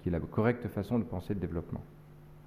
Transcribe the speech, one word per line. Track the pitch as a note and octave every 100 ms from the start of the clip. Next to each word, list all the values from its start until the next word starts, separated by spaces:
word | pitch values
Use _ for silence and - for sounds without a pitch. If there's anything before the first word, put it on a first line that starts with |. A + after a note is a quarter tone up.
qui | F2+
est |
la | E2
correcte | D2+ - A2 A#2+ G#2
façon | - F#2+ A#2
de | G2+
penser | F2+ -
le | G2+
développement. | F2 E2+ - - - - - - - -